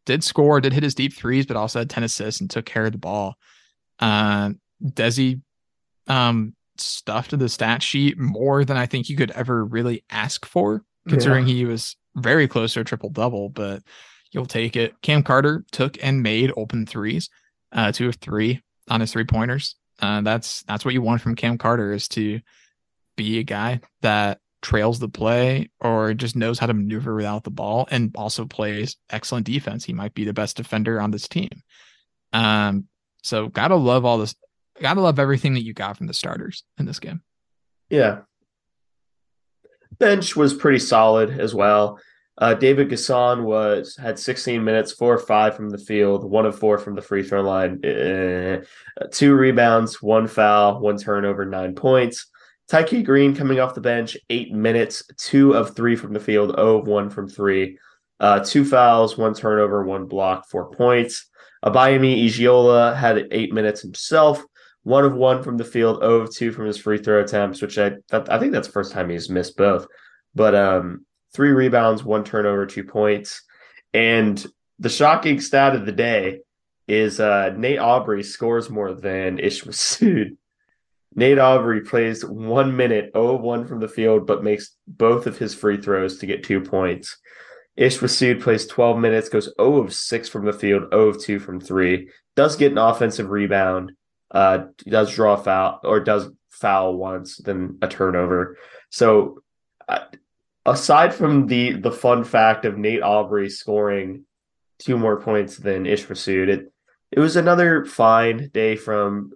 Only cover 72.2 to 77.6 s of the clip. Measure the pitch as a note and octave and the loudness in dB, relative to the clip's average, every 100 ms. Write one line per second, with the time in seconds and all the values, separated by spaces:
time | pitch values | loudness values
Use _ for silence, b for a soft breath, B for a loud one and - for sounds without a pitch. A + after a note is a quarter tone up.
72.2 | G#2 A2 G#2 G2+ G2 G2+ G2 G#2+ G#2+ G2+ | -2 -2 0 -2 -4 -8 -8 0 0 0
73.2 | G2+ - b b b b _ A2+ A2+ A2+ | -4 -18 b b b b _ 2 4 4
74.2 | G#2+ G2 - _ _ _ A#2 - D3 E3 | 2 -2 -10 _ _ _ -6 4 4 4
75.2 | D#3 C#3 - C3+ C#3 B2+ G2+ G2 A#2 A2 | 2 -2 2 4 4 2 -2 -2 0 0
76.2 | F#2+ F#2+ _ _ _ _ - G#2+ G#2+ G2+ | -2 -8 _ _ _ _ -2 0 0 0
77.2 | G#2+ G2+ F#2+ G2 | 2 2 0 -2